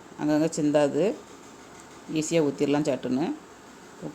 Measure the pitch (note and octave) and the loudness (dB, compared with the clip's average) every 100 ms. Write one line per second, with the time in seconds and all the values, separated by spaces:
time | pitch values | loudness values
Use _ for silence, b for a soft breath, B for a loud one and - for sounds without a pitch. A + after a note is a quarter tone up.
0 | - - D3+ D3+ D#3 - D3 D3 C#3+ C3+ | -20 -4 0 2 2 2 2 4 4 4
1 | F3+ D#3 - - - - - - - - | 0 0 -10 -20 -20 -20 -20 -20 -20 -18
2 | - D#3+ D3+ E3+ D3 C3+ C#3+ D3 D3+ C3 | -6 -4 2 2 2 2 2 2 2 -2
3 | - B2+ F3+ D4+ - - - - - - | 0 0 0 -4 -12 -20 -20 -20 -20 -14
4 | D#3 | -14